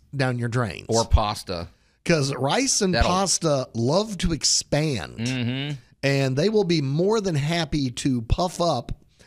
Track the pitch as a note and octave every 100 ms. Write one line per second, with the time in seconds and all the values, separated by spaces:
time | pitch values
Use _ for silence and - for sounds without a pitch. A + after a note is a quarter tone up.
0 | - C3+ C3 B2 A#2 B2 A2 G1+ G1+ A2+
1 | A2+ A#2 G#2 A2+ - E2+ - _ _ _
2 | - E3 C3+ C3 C3+ G3+ C4 - F#3+ A#2
3 | A#2 F#3 F#3+ - D#3+ C#3 B2+ A2+ A#2+ F3+
4 | A3 F3+ F3 D#3 - - - D3 D#3 A2+
5 | C2 A#1+ A#2 B2+ A#2+ C3 C#3+ C#3 - -
6 | C#3 C#3 C3+ C3 G3 G#3+ F3+ E3 C3+ D3
7 | F#3+ A3+ F#3+ D3+ D3 E3+ D#3 D#3 C3 -
8 | C#3+ B2 A#2 - F3+ - E3+ B2+ - -
9 | _ _